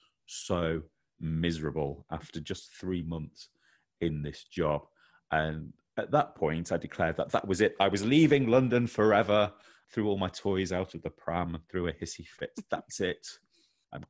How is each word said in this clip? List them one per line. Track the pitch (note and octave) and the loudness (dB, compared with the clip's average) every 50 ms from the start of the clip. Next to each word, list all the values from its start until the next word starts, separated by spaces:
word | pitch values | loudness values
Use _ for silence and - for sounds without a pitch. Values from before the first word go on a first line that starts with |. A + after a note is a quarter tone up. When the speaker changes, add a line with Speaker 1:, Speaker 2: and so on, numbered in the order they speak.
| _ _ _ _ _ | _ _ _ _ _
Speaker 1:
so | - - - - - G2 F2 E2+ D#2+ E2 D#2+ D#2 - _ _ _ _ _ _ | -16 -16 -12 -6 -2 -2 0 0 0 -2 -4 -6 -10 _ _ _ _ _ _
miserable | E2 D#2+ D#2+ D#2+ E2 E2+ E2 D#2+ D2+ D2+ - D#2 D2 C#2+ C#2+ C#2+ - _ | -6 -4 -2 0 0 0 -2 -2 -4 -4 -4 -4 -4 -4 -6 -10 -10 _
after | - E2+ - - - E2+ | -10 -10 -10 -10 -12 -10
just | D2+ - F#2+ - - - | -8 -8 -10 -10 -12 -16
three | - - - F#2 F#2 F2 D#2+ | -16 -12 -8 -6 -4 -4 -4
months | E2 E2 D#2+ D#2 D2+ - - - - _ _ _ _ _ _ _ _ _ _ | -6 -6 -8 -8 -12 -14 -20 -20 -20 _ _ _ _ _ _ _ _ _ _
in | E2+ E2+ D2+ D2+ D2 | -4 -2 -2 -2 -4
this | D2 D2 - - | -6 -8 -12 -16
job. | _ - F2+ E2 D2+ D2+ D2 - _ _ _ _ _ _ _ _ _ | _ -4 -2 0 0 0 -2 -4 _ _ _ _ _ _ _ _ _
And | D#2+ D#2 D#2 D#2+ D#2 D#2+ D#2 - - _ _ _ _ | -2 0 0 -2 -4 -6 -10 -12 -16 _ _ _ _
at | - G#2 - | -6 -2 0
that | - D3 - - - | 2 2 2 0 -2
point, | - E2 D2+ D#2+ E2 E2+ - F2+ | -2 -2 0 0 -2 -2 -2 -4
I | E2+ | -4
declared | - - - - F2+ D#2+ D#2 - | -4 -6 -2 0 0 0 0 -2
that | - - | -2 -2
that | - - - | -2 -2 0
was | G2 F#2+ F2 | 0 2 2
it. | G#2+ G2 - - | 2 2 4 4
I | G2 G2 | 2 2
was | F#2 G2 G2+ | 2 2 0
leaving | A2+ C3+ D#3 E3 D3 D3 C#3+ C3+ A2+ | 4 6 6 8 8 6 4 4 4
London | A#2 C3 C3 B2 A#2+ B2 A#2+ | 4 4 4 4 4 2 2
forever. | A2+ - - G#2+ A2 G#2 G2+ G#2+ G2+ G#2 G#2+ G#2 G2+ - - - - - _ _ _ | 0 2 4 4 6 6 6 6 6 4 4 4 2 -2 -8 -20 -20 -20 _ _ _
Threw | - - G#2 G#2 | -4 -2 0 0
all | G2+ G2 | 0 0
my | F#2+ F2+ | -2 -2
toys | - - - G2+ G2 F#2 F#2+ F2 F2+ | -4 -2 -2 0 0 0 0 0 0
out | F2+ F#2+ - - | -2 -2 -4 -6
of | D#2+ - | -10 -10
the | - | -10
pram | - _ - - E2 F2+ F2 E2+ E2 | -10 _ -6 -4 -2 -2 -2 -2 -4
and | D#2+ - _ | -8 -10 _
threw | - F#2 F2 E2+ | -6 -4 -2 -4
a | E2 | -4
hissy | - - - - - E2+ | -6 -8 -10 -10 -14 -16
fit. | - - - - - - - | -18 -12 -10 -10 -10 -10 -14
Speaker 2:
<laughs> | - _ | -8 _
Speaker 1:
"That's | - - - - - - | -6 -6 -6 -10 -6 -4
it. | G2 F2+ - - - - - - _ _ _ _ _ _ _ _ _ _ - | -2 -2 -2 -4 -10 -16 -18 -18 _ _ _ _ _ _ _ _ _ _ -16
I'm | C2+ - - | -16 -14 -16